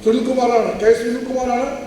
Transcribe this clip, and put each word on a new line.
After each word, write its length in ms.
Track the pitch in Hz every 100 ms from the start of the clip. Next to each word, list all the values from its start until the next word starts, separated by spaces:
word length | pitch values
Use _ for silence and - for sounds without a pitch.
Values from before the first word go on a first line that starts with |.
സുനിൽകുമാറാണ്, 680 | 220 247 240 254 240 233 208 -
കെ 80 | 214 233
സുനിൽകുമാറാണ്. 680 | 240 254 262 254 247 240 277 -